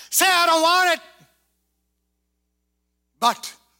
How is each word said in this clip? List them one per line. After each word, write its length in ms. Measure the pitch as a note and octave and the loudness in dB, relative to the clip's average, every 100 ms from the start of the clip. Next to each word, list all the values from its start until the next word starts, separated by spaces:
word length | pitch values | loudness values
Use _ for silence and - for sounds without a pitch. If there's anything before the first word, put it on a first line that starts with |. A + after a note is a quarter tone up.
| - | -8
Say, 160 | - F#4+ | -2 0
"I 180 | F4+ E4+ | 2 2
don't 160 | D#4+ | 2
want 320 | D#4+ F4+ F4+ | 2 0 0
it." 340 | D#4+ - _ _ _ _ _ _ _ _ _ _ _ _ _ _ _ _ _ _ _ _ _ | -4 -8 _ _ _ _ _ _ _ _ _ _ _ _ _ _ _ _ _ _ _ _ _
But 360 | A#3 G#3+ - - _ | -4 -4 -10 -20 _